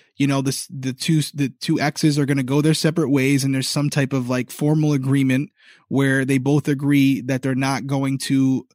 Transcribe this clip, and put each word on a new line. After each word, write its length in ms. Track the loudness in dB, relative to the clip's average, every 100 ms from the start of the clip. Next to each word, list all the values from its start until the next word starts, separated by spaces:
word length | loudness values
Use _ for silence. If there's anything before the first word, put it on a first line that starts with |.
| _ -2
you 100 | 0
know, 140 | 0
this, 260 | -2 -4 -8
the 260 | -8 -8
two, 260 | -4 0 0 0
the 180 | -4 -6 -4
two 180 | -4 0
exes 400 | -2 0 0 2
are 60 |
gonna 180 | 0 0
go 200 | 0 2
their 100 | 2
separate 380 | 2 0 0 0
ways, 340 | 2 2 2
and 100 | 0
there's 140 | -2 -2
some 220 | -2 -2
type 240 | 0 0
of, 160 | -2 -2
like, 200 | -4 -4
formal 440 | -2 0 2 2
agreement 560 | 0 0 2 2 0 -2 _ -20 -20 -4
where 360 | 0 2 2
they 140 | 2 0
both 300 | 2 2 2
agree 520 | -2 2 4 4 2
that 220 | -2 -4
they're 120 | -2
not 320 | -2 -2 -4 -4
going 300 | -2 -2 -4
to 500 | -2 0 2 0 -4